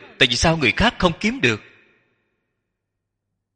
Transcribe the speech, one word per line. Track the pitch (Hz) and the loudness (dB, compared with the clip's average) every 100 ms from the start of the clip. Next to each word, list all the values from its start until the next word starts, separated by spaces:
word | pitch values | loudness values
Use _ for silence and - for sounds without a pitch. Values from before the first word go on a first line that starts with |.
| - - | -10 -2
tại | 135 | 0
vì | 120 | 2
sao | 175 160 | 0 2
người | 127 | 0
khác | - 214 - | 0 0 0
không | 180 160 | -2 -2
kiếm | 208 262 | -4 -2
được? | 131 107 - _ _ _ _ _ _ _ _ _ _ _ _ _ _ _ _ _ _ | -2 -2 -6 _ _ _ _ _ _ _ _ _ _ _ _ _ _ _ _ _ _